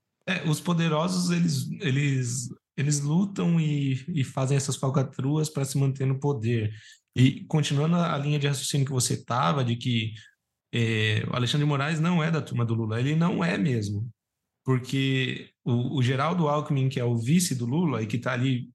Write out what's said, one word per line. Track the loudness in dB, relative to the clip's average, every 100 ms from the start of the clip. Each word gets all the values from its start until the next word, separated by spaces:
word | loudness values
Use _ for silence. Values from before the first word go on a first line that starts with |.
| _ _ -4
É, | -2 0
os | 0
poderosos, | 0 0 2 2 0 0 0
eles, | 2 2 0 -4 -4
eles, | -2 2 2 0 -2 -4 -8 -12 _ -2
eles | 0 0
lutam | 2 2 0 0 2 2
e, | 2 0 0 -2 -2
e | -2
fazem | -2 -2 0 0
essas | 0
falcatruas | -2 0 0 0 -2 -2 0 -2
pra | -4
se | -2 0
manter | 0 0
no | -2 0
poder. | -2 -2 0 0 -2 -6 -18 -20 _
E | 4 4 4
continuando | -2 0 2 2 2 2
a | 2 0
linha | 0 0
de | 0
raciocínio | -2 -2 0 0
que |
você | 0 0 -2
tava, | -2 0 2 2
de | 0 0
que, | 0 0 -2 -8 -18 _ _ _ -6
é, | -2 0 2 2 0 0
o | -2
Alexandre | 0 0
de | 0
Moraes | 0 -2 0
não | 2 2
é | 2
da | -2
turma | -2 -2
do | 0
Lula, | 0 -2 -2
ele | 0
não | 2 2 0
é | 0 0
mesmo. | 0 0 -2 -4 -6 -12 _ _ _ _
Porque | 0 0 0 -2 0 0 -2 -6 -12 _
o, | -2 0 0 0
o |
Geraldo | 2 2 0 0 0
Alckmin, | 0 0 0 0
que | 0
é |
o | 0 0
vice | 2 2 2
do | -2
Lula | -2 0 0 0
e | -2
que | -4
tá | -2
ali | 0 0 -2 -4